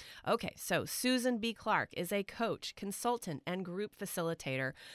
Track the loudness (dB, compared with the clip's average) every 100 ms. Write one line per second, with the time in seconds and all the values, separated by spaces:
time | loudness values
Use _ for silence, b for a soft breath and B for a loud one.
0 | B B 0 2 0 -6 0 2 2 2
1 | 4 6 4 2 0 -2 2 2 2 -2
2 | 0 0 -2 -2 0 0 -4 -6 -6 0
3 | 0 0 -2 -4 -2 -4 -2 -4 -6 -6
4 | -6 -2 -2 -2 -2 0 0 -4 B